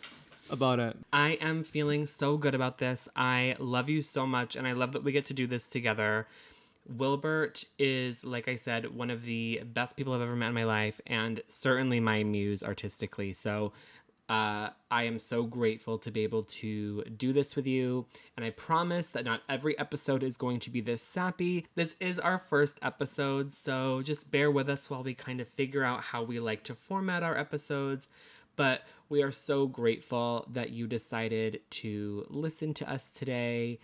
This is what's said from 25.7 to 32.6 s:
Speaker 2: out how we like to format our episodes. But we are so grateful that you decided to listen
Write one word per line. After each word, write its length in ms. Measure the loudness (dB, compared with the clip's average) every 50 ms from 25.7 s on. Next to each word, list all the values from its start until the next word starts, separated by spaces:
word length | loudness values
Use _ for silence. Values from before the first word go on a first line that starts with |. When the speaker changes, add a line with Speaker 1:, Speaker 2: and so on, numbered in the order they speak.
| 2 2 2
Speaker 2:
out 180 | 2 2 0
how 200 | -2 -4 -4 -2
we 180 | -2 -2 -2 -2
like 240 | 0 0 -2 -2 -4
to 100 | -8 -10
format 480 | -10 -8 -4 -4 -2 0 0 0 0 0
our 120 | 0 0 0
episodes. 680 | -2 -2 -4 -4 -4 -2 -2 0 0 0 -2 -4 -6 -10 -18 -20 -20 -20 -20 -20 -20 _ _
But 280 | 2 4 4 4 2 -2 -8 -20 -20 _ 0
we 140 | 2 4 4
are 80 | 4
so 340 | 2 -2 0 2 4 4 4
grateful 800 | 2 2 2 4 4 4 2 0 -2 -2 0 0 0 0 -2 -4 -4 -4
that 160 | -4 -4 -4
you 140 | -4 -4 -4
decided 760 | -2 -2 -4 -4 -4 -4 -2 -2 0 0 0 0 0 -2 -4 -8 _ -8 -6
to 440 | -4 -4 -4 -2 -4 -4 -4 -6 -6 -6
listen 460 | -4 -4 -4 -4 -4 -4